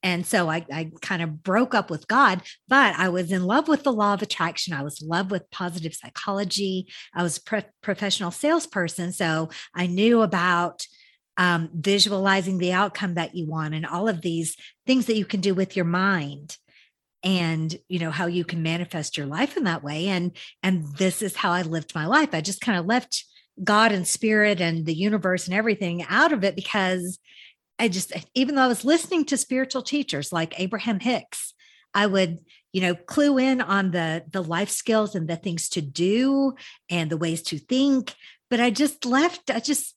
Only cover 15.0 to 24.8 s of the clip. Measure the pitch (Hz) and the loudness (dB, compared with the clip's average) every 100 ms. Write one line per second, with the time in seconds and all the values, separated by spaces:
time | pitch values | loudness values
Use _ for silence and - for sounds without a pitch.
15 | 226 220 196 202 190 190 190 - 170 175 | 4 0 0 0 0 2 0 0 0 2
16 | 190 185 143 143 147 - _ _ _ _ | 2 2 -2 -10 -16 -18 _ _ _ _
17 | _ _ 185 185 165 160 160 170 _ 185 | _ _ 0 0 2 0 -2 -6 _ -4
18 | 165 151 175 175 165 165 160 170 175 165 | -4 -2 -2 -2 -2 -2 -2 -2 -4 -6
19 | 147 - 143 151 254 - 220 165 143 151 | -6 -6 -6 -2 -2 0 -2 -2 -4 -4
20 | 185 185 175 - - _ 185 185 147 143 | -2 0 -2 -6 -20 _ 0 0 -2 0
21 | 190 - 202 - 190 175 170 165 156 165 | 0 0 -6 -2 0 0 0 -4 -4 -6
22 | 156 277 302 160 160 190 - 185 170 247 | 2 2 2 0 -4 -4 0 0 2 0
23 | - - - _ _ - 190 208 226 202 | 0 -8 -10 _ _ -8 2 6 6 4
24 | 175 - 220 214 208 190 170 165 | -2 -2 2 4 4 4 0 0